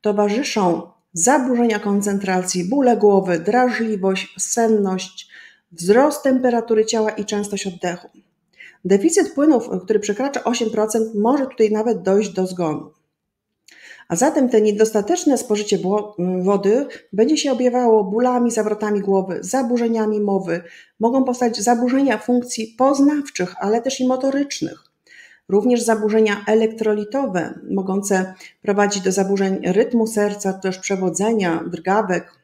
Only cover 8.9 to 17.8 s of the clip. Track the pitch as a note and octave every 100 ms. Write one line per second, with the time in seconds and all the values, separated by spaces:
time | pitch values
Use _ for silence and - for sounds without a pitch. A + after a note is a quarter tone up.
8.9 | G3 D#4+ G4+ D#4+ - D4+ B3+ - F#3 -
9.9 | G#3+ G#3 G3+ C#4 C#4 - A#3+ A3 G#3+ G#3+
10.9 | A3+ A3 G#3 A3 C#4+ C4 - G#3+ G#3+ A3
11.9 | G3+ F#3 G3+ G3 - F#3 F3+ E3 D3 -
12.9 | _ _ _ _ _ _ _ _ - -
13.9 | - - F3 C4+ D#4 B3 A3 G#3+ G3+ A3
14.9 | G#3+ G#3 F4 D4+ B3+ - G#3 G#3 F#3+ F3+
15.9 | G#3 G#3 - F3+ F#3 F3+ G3+ G3 A#3 C#4+
16.9 | - _ F#3+ B3 D4+ C#4+ A#3+ B3 B3